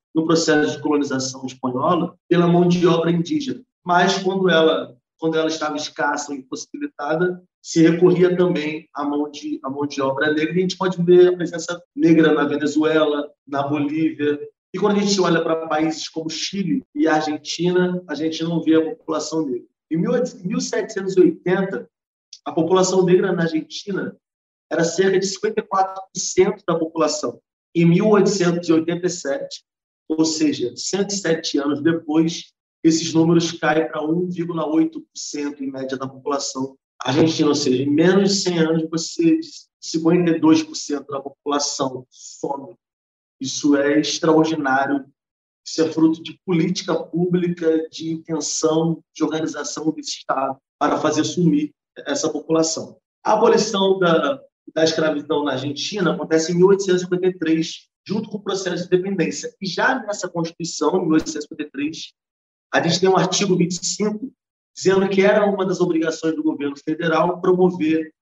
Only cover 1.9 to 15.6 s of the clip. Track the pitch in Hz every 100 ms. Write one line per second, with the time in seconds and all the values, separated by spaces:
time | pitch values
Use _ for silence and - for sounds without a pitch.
1.9 | 175 175 - - 175 175 175 175 175 165
2.9 | 170 165 170 160 151 135 - - _ 180
3.9 | 175 190 190 185 190 185 160 160 - -
4.9 | - _ _ 160 160 156 156 147 143 -
5.9 | - 147 143 143 139 127 147 - 143 147
6.9 | - 147 160 180 180 - _ - 165 165
7.9 | 170 175 165 180 180 175 147 151 156 -
8.9 | 139 143 147 147 - 151 147 131 139 143
9.9 | 139 135 135 151 151 160 175 185 - 190
10.9 | 175 175 180 180 180 160 165 - 170 -
11.9 | 139 160 160 156 151 143 143 147 156 156
12.9 | 156 151 147 147 _ - 139 143 147 143
13.9 | 156 160 139 147 147 - - _ 185 202
14.9 | 202 202 196 175 165 160 160